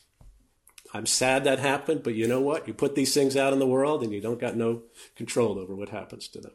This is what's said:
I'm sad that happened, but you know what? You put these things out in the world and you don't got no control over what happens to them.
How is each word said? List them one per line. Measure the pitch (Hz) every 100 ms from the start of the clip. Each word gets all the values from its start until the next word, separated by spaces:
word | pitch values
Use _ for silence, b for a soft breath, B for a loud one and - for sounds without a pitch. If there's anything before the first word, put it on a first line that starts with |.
| b _ - - _ _ _ - - 104
I'm | 110
sad | - 131 135
that | 139 131
happened, | 135 139 - 151
but | -
you | 110 113
know | 127
what? | 139 160 -
You |
put | 107 139
these | 143 131
things | 143 135 135
out | 135
in | 139
the | 131
world | 131 139 151
and | 117
you | 104
don't | 113 117
got | 120 110
no | 117 117 - B B
control | - 117 127 113 98
over | 92
what | 98 101
happens | 104 92 98 -
to | -
them. | -